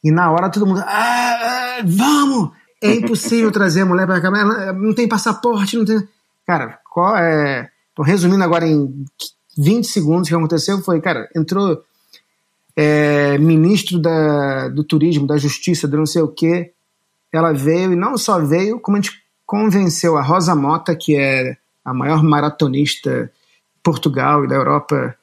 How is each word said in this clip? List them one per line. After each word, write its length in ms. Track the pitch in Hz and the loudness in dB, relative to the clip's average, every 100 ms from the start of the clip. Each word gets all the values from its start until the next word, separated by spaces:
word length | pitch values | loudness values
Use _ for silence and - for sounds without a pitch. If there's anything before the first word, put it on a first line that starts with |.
E 60 | 156 | 2
na 200 | 160 175 | 4 4
hora 200 | 165 160 | 2 0
todo 160 | 202 202 | 0 0
mundo, 140 | 190 | 0
"Ah, 960 | 196 208 233 240 240 240 233 247 247 247 | -2 -2 0 0 0 -2 -4 -4 -6 -4
ah, 20 | |
vamos! 680 | 196 185 262 294 277 262 160 _ _ _ | -2 2 2 2 2 0 -2 _ _ _
É 140 | 208 | 0
impossível 560 | 226 - 220 - 233 220 | 0 0 -2 0 2 2
trazer 300 | 208 190 165 | 2 0 2
a 60 | 190 | 2
mulher 200 | 175 185 | 2 0
pra 140 | 180 | 0
cá, 80 | 185 | 0
ela 440 | 202 208 226 190 | 0 0 0 -6
não 220 | 190 214 | -4 -2
tem 140 | 220 233 | 0 0
passaporte, 680 | 220 233 214 240 220 196 233 | 0 -4 -2 -2 0 -2 0
não 80 | |
tem." 220 | 214 220 202 _ _ _ - | 0 0 -2 _ _ _ -4
Cara, 320 | 165 117 - _ | -2 -4 -12 _
qual 240 | - 185 214 | -2 0 0
é, 520 | 170 156 147 131 135 _ _ | 0 0 -2 -4 -8 _ _
tô 80 | - | -4
resumindo 420 | 147 196 180 196 | 0 2 2 2
agora 240 | 180 170 165 | 2 2 2
em 360 | 151 139 139 139 _ - _ _ - | 0 0 -6 -14 _ -16 _ _ 0
vinte 300 | 143 233 - | 2 2 0
segundos 420 | 208 151 170 165 | -2 0 0 0
o 20 | |
que 40 | |
aconteceu: 480 | 170 156 165 - 196 | -2 0 -2 -2 -4
foi, 180 | 190 170 | -2 -2
cara, 280 | 180 135 110 | 0 -4 -4
entrou, 480 | 165 160 185 196 147 _ _ _ - _ _ _ _ _ - | -4 -2 0 0 -2 _ _ _ -20 _ _ _ _ _ -2
é, 600 | 151 151 147 147 143 143 | 2 2 2 2 2 2
ministro 600 | 156 160 165 208 - 175 | 4 4 4 2 0 -2
da, 680 | 160 160 156 147 139 135 131 | 0 0 0 0 -2 -4 -4
do 160 | 135 | -6
turismo, 420 | 151 160 160 151 139 | -2 2 2 2 0
da 120 | 151 | 0
justiça, 500 | 143 - - 156 147 | -2 -4 -4 -2 -2
do 80 | 147 | -2
não 100 | 151 | 0
sei 140 | 170 | 0
o 80 | 156 | -2
quê, 440 | - 165 175 170 _ _ _ _ _ _ | 0 0 0 -4 _ _ _ _ _ _
ela 200 | 160 165 | -2 0
veio 400 | 147 139 170 185 | 0 0 2 2
e 40 | 175 | 0
não 200 | 208 254 | 0 -2
só 200 | - 185 | 0 0
veio, 400 | 147 165 196 233 | 2 0 0 -4
como 180 | - 202 | -2 -2
a 40 | |
gente 220 | 202 - _ _ - | -2 -8 _ _ -6
convenceu 680 | - 214 190 185 151 170 151 | -2 2 2 0 0 0 0
a 60 | |
Rosa 320 | 135 180 175 | 2 0 2
Mota, 400 | 160 139 160 - | 0 0 -2 -2
que 220 | 160 - 143 | -4 0 0
é 400 | 139 135 127 135 _ _ | 2 0 -4 -8 _ _
a 100 | 135 | -8
maior 280 | 127 135 156 | -4 0 2
maratonista 1000 | 156 147 147 147 143 131 147 - 143 127 | 4 2 0 -2 -2 0 -2 -4 -4 -6
de 60 | 123 _ _ _ _ _ | -6 _ _ _ _ _
Portugal 640 | - 139 151 131 135 147 | -2 0 -2 0 0 0
e 40 | 139 | 0
da 80 | 135 | 0
Europa 600 | 127 147 - 143 127 - | 0 -2 -2 -4 -4 -10